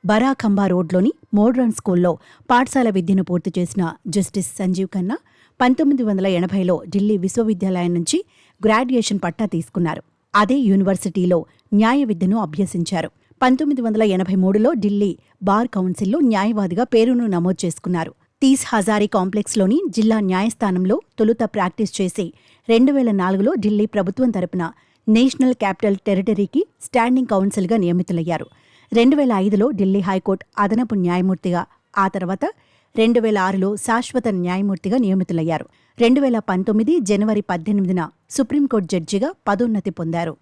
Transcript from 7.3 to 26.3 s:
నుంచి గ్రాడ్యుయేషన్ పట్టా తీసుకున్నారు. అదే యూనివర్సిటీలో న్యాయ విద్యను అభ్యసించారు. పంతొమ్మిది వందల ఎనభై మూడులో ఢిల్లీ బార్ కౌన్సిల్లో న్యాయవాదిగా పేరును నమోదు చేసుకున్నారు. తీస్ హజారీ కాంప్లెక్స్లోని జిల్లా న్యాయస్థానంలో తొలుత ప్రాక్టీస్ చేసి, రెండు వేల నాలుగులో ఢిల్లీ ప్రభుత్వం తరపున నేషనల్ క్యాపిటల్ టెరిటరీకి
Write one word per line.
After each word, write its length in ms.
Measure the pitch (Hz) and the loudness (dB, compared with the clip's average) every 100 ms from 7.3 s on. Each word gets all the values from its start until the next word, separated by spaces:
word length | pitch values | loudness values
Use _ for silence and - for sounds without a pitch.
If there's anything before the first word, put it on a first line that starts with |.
| - 220 196 196 180 175 | -2 -2 -2 -2 -2 -2
నుంచి 320 | 175 165 330 - _ _ _ | -2 -2 -4 -4 _ _ _
గ్రాడ్యుయేషన్ 580 | 220 220 254 254 214 202 | 0 2 2 -2 0 -4
పట్టా 220 | 175 - 214 | -4 -4 -4
తీసుకున్నారు. 580 | 170 - - 165 156 _ _ _ 202 | -4 -6 -4 -4 -4 _ _ _ 2
అదే 200 | 208 269 | 2 2
యూనివర్సిటీలో 880 | 233 196 190 190 202 190 180 175 - _ _ | 2 2 2 0 -2 -2 0 0 -2 _ _
న్యాయ 300 | 202 220 277 | 2 4 2
విద్యను 340 | 254 175 185 220 | 0 0 0 0
అభ్యసించారు. 760 | 180 151 196 175 165 185 - _ _ _ | -2 -4 -4 -2 -4 -4 -6 _ _ _
పంతొమ్మిది 400 | 254 262 302 262 | 0 2 0 -2
వందల 220 | 226 214 | -2 0
ఎనభై 320 | 220 185 185 190 | 2 2 0 2
మూడులో 380 | 185 208 233 | 2 2 2
ఢిల్లీ 440 | 294 202 202 202 - _ _ | 2 -2 0 -2 -4 _ _
బార్ 240 | 196 202 247 | 0 0 0
కౌన్సిల్లో 520 | 196 185 175 196 285 | -2 -4 -2 -2 0
న్యాయవాదిగా 640 | 269 208 208 214 190 175 | 2 2 0 0 -2 -2
పేరును 420 | 240 226 233 247 233 | 2 2 4 2 0
నమోదు 400 | 175 175 180 180 | 0 0 -2 -4
చేసుకున్నారు. 480 | - - 175 165 - _ _ | -6 -4 -4 -4 -12 _ _
తీస్ 220 | 269 269 - | 2 2 0
హజారీ 400 | 226 196 208 208 | 0 0 0 2
కాంప్లెక్స్లోని 720 | 196 185 208 - 220 190 277 381 | 0 0 -4 -2 0 2 2 0
జిల్లా 300 | 202 220 220 | 0 0 2
న్యాయస్థానంలో 840 | 196 185 220 - 208 185 185 247 - - | 0 0 -2 -2 -2 0 0 -2 -4 -2
తొలుత 180 | 220 233 | 0 0
ప్రాక్టీస్ 580 | 214 214 180 - 208 - | -2 -2 -4 -2 -6 -2
చేసి, 320 | 185 - 170 - _ _ - | -4 -4 -8 -10 _ _ 2
రెండు 220 | 226 262 | 4 4
వేల 200 | 277 233 | 2 0
నాలుగులో 420 | 202 185 190 214 339 | 0 0 2 0 0
ఢిల్లీ 260 | 208 208 214 | 0 0 0
ప్రభుత్వం 460 | 208 185 202 254 | -2 -2 0 -2
తరపున 400 | 202 180 185 165 - _ _ - | 0 -4 -4 -6 -8 _ _ 2
నేషనల్ 440 | 220 262 - 254 | 4 4 2 0
క్యాపిటల్ 420 | 247 202 185 214 196 | 0 -2 -2 -2 -2
టెరిటరీకి 720 | - 190 196 | 0 -2 0